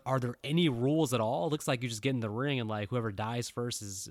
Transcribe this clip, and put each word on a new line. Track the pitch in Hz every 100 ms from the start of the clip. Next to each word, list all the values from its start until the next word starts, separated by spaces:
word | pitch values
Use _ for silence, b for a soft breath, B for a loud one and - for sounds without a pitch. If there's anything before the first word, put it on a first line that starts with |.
| -
are | 131
there | 120 120
any | 139 160 170
rules | 117 131 156 147
at | 120
all? | 110 143 175
It |
looks | 151 -
like | 127
you | 120
just | 110
get | 135
in | 131
the | 113
ring | 107 139 135
and, | 110
like, | 107 104
whoever | 123 113
dies | 101 110 123 117
first | - 120 -
is, | 104 98 -